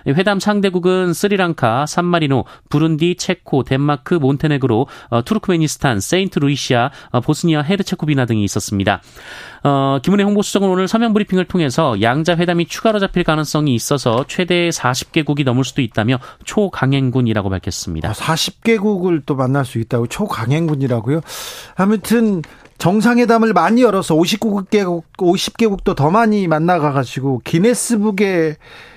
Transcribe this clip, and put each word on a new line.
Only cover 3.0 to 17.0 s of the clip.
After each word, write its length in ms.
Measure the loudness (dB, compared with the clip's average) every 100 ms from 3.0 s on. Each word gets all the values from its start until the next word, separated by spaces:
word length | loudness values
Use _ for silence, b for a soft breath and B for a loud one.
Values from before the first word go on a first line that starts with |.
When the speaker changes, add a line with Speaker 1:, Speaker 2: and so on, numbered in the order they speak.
| 0 0
Speaker 1:
체코, 460 | -4 -6 -2 -2
덴마크, 520 | 0 0 0 -2 -2
몬테네그로, 720 | 0 2 0 0 0 2 2 0 B B
어, 140 | -2
투르크메니스탄, 760 | 0 -2 0 0 0 -2 -2 -2
세인트루이시아, 920 | 0 -2 0 0 0 0 0 0 0 B B
어, 80 | -2
보스니아 420 | -2 0 0 0
헤르체고비나 640 | 0 -2 -2 -4 0 0 0
등이 160 | 0
있었습니다. 580 | 0 -2 -4 0 0 0 B B B B B B
어, 360 | 0 2 2 0
김은혜 220 | 0 2
홍보수석은 440 | 2 0 0 0 0
오늘 200 | 0 0
서면 240 | 0 0
브리핑을 320 | 0 0 -2
통해서 560 | 0 0 0 0 0 2
양자 340 | 0 2 0 0
회담이 300 | 0 0 -2
추가로 320 | -2 0 0
잡힐 260 | 0 0
가능성이 500 | 0 0 -2 0 0
있어서 500 | 0 0 -2 0 0 -2
최대 440 | -4 0 0 0
사십 420 | -2 -2 -2 -2
개국이 320 | -2 0 0
넘을 200 | 0 0
수도 180 | 0 -2
있다며 360 | -4 -2 0 -2 B B
초강행군이라고 1080 | -6 -2 -2 0 0 2